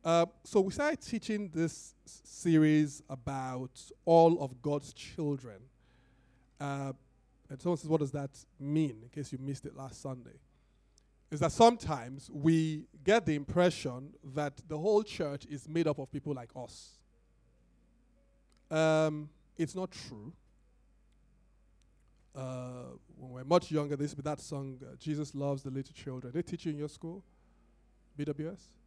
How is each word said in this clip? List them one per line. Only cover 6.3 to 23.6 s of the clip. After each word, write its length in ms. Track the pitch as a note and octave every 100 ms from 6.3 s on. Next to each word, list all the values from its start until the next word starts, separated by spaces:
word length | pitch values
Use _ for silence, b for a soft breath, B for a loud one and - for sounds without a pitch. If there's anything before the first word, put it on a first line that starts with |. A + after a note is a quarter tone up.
| b b _
Uh, 320 | C#3+ C#3 C3+ C3 _ _ _ _ _
and 120 | C3
someone 180 | F3 E3+
says, 100 | D3+
"What 120 | D#3+
does 120 | C#3
that 180 | C#3+ C#3 - - _
mean?" 380 | C#3 D#3 D3+ A2
In 60 | A#2
case 240 | D3+ C#3
you 60 | C3
missed 260 | C3+ C3+
it 120 | C#3+ C3+
last 260 | C3+ -
Sunday. 360 | C#3 B2+ A#2 C#3 _ _ _ _ _ _ _ _ _
Is 100 | D3
that 120 | E3
sometimes 760 | - A3+ A#3+ - C#3+ A#2+ C3+ -
we 540 | D3 D3+ D#3+ D#3+ D3+ - -
get 220 | D3 A3+
the 100 | E3+
impression 760 | D3 C#3 F3 F3 - C3+ B2 C#3+ - D3
that 260 | C3+ D3 - D#3
the 100 | D3+
whole 240 | F#3+ G#3+
church 440 | G#3+ - D3+ C#3+ -
is 220 | C#3+ -
made 180 | D#3+ D#3
up 120 | D3
of 140 | C3+
people 220 | D3 D3
like 160 | C3+ A#2+
us. 440 | - A#2 - - _ _ _ _ _ _ _ _ _ _ _ _ _ _ _ _ _ _
Um, 600 | D#3 D#3+ D#3 D#3 D3+ D3 _ _ -
it's 180 | E3
not 160 | F#3 F#3
true. 420 | - - A2+ A2+ - _ _ _ _ _ _ _ _ _ _ _ _ _ _ _ _ _ _ _
Uh, 600 | C3 C3 B2+ B2+ B2 B2 B2 _ -
when 140 | B2+
we're 140 | B2+
much 260 | C3+ F3